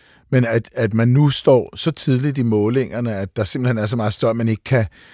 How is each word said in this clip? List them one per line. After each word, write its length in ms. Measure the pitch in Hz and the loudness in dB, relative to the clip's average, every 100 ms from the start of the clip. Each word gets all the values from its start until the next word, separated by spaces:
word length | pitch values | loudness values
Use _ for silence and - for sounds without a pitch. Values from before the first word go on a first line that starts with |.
| _ _ - | _ _ -2
men 160 | 131 117 | 0 2
at, 240 | 117 - | 0 -4
at 220 | 127 113 | -4 -2
man 140 | 110 120 | 2 2
nu 220 | 131 147 | 4 2
står 440 | 135 - 131 87 - | 2 4 4 2 -4
så 160 | 165 | -4
tidligt 460 | - - 127 143 139 | -4 -2 0 0 -2
i 60 | |
målingerne, 720 | 117 107 104 127 113 107 120 101 | 0 2 2 0 -2 -4 -6 -6
at 200 | 98 - | -6 -6
der 80 | |
simpelthen 340 | 104 131 123 117 | -4 -2 -2 -2
er 80 | 104 | -2
så 100 | 117 | -2
meget 180 | 107 | -2
støj, 200 | - 120 | -2 -2
man 140 | 113 113 | 0 -2
ikke 140 | 107 | -2
kan 220 | - 131 107 - - | 0 0 0 -6 -20